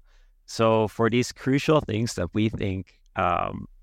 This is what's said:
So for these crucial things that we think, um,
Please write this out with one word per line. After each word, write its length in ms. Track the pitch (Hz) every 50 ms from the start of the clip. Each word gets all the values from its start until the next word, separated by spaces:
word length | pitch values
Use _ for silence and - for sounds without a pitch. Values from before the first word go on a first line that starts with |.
| _ _ _ _ _ _ _ _ _
So 420 | - - - 113 113 113 110 110
for 220 | 101 - - 113 113
these 240 | 113 123 120 - -
crucial 480 | - - 131 135 143 - - 156 147
things 340 | - - 104 107 117 117 -
that 140 | - 90 82 -
we 140 | 107 107
think, 520 | 110 - - - 101 92 95 92 - _ _ _ _ _
um, 500 | - 92 90 87 87 92 - - - - - - -